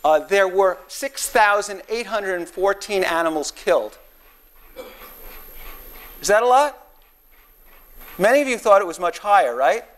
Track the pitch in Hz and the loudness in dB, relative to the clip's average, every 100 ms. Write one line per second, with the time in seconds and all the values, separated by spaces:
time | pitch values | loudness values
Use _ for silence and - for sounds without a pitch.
0 | 151 156 143 196 190 185 190 175 - - | 2 0 2 0 2 2 0 -2 -12 -10
1 | 277 - - 240 208 208 202 190 - 226 | -10 -8 -2 2 2 0 -4 -12 -8 -8
2 | 202 214 190 180 170 - 196 196 - 196 | -6 -6 -4 -6 -8 -2 -2 -2 -4 -4
3 | 180 165 165 156 143 - - 156 107 - | -2 -2 -2 -4 -8 -8 0 0 -2 -14
4 | _ _ _ _ _ _ - - - - | _ _ _ _ _ _ -20 -20 -20 -20
5 | - - - - - - - - - - | -20 -20 -20 -20 -20 -20 -20 -20 -20 -20
6 | - - - 208 247 254 294 - - _ | -20 -10 0 2 4 4 2 -4 -20 _
7 | _ _ _ _ _ _ _ - _ - | _ _ _ _ _ _ _ -20 _ -20
8 | - - 202 277 269 233 220 196 190 165 | -20 -2 2 2 2 -2 4 4 4 -4
9 | 175 - 208 202 139 120 139 220 - | -6 -4 2 2 2 0 0 0 -6